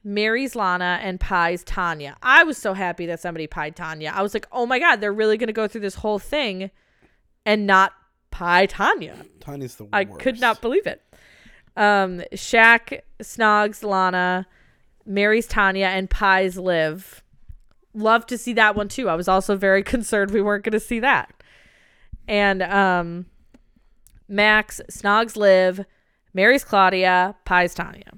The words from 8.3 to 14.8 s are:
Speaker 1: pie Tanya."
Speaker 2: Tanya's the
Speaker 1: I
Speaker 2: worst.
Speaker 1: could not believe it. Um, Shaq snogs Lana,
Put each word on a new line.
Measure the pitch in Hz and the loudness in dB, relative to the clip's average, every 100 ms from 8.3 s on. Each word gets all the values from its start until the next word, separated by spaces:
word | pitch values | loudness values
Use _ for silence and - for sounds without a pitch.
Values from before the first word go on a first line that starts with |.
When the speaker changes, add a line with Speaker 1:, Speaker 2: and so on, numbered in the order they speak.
Speaker 1:
pie | - 175 180 196 | -8 2 4 4
Tanya." | - 226 392 151 - - _ | 0 0 0 -4 -16 -20 _
Speaker 2:
Tanya's | - 143 127 - | -16 -12 -12 -14
the | 104 | -4
Speaker 1:
I | 202 | -4
Speaker 2:
worst. | 190 - | -4 -4
Speaker 1:
could | 262 233 | -4 0
not | 247 214 | -2 0
believe | 233 339 415 | -2 -2 -2
it. | - _ _ _ _ - - _ - | -10 _ _ _ _ -20 -20 _ 0
Um, | 208 202 185 175 - | 2 2 0 -6 -12
Shaq | - - 233 226 226 - - - - | -12 0 6 6 6 2 -16 -16 -18
snogs | 220 - 220 208 208 208 | -16 0 2 4 0 -4
Lana, | 214 190 185 180 180 180 190 _ _ _ | -4 -2 0 0 -2 -2 -6 _ _ _